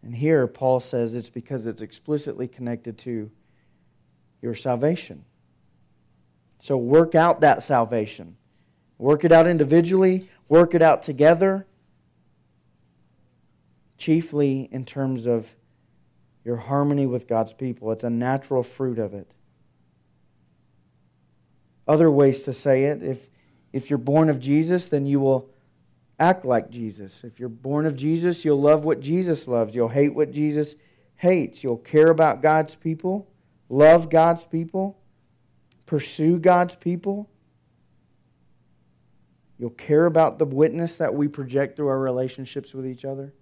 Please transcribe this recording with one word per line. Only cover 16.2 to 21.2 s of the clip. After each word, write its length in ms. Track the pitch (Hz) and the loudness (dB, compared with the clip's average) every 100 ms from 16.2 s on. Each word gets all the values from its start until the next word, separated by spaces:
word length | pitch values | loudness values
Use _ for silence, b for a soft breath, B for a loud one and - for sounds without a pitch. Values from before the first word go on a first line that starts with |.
| _ _ | _ _
your 140 | 113 120 | -10 -10
harmony 500 | 117 139 143 143 139 | -4 -2 0 0 -2
with 220 | 123 123 | -4 -4
God's 240 | 113 113 | -2 -2
people. 400 | _ 127 120 110 | _ -10 -8 -8
It's 120 | 110 | -6
a 40 | 120 | -4
natural 540 | 117 123 135 - 135 | -4 -2 -4 -2 -4
fruit 360 | 123 - 131 117 | -4 -6 -6 -6
of 140 | 104 | -8
it. 180 | 101 - _ _ _ _ _ _ _ _ _ _ _ _ _ _ _ _ _ _ _ | -10 -18 _ _ _ _ _ _ _ _ _ _ _ _ _ _ _ _ _ _ _